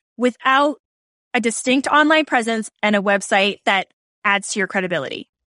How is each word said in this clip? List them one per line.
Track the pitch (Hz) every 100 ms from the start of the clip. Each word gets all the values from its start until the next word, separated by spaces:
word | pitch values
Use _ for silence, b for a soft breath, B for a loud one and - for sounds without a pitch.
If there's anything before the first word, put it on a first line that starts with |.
| _ -
without | 247 - 262 269 285 269 _ _ _ _ _
a | 247
distinct | 226 - - 262 -
online | 294 302 311 311
presence | 262 226 226 214 _
and | 208
a | 208
website | 196 202 - 202 202 -
that | - 196 - _ _ _
adds | 208 202 -
to | 208
your | 185
credibility. | 202 185 165 131 - - _ _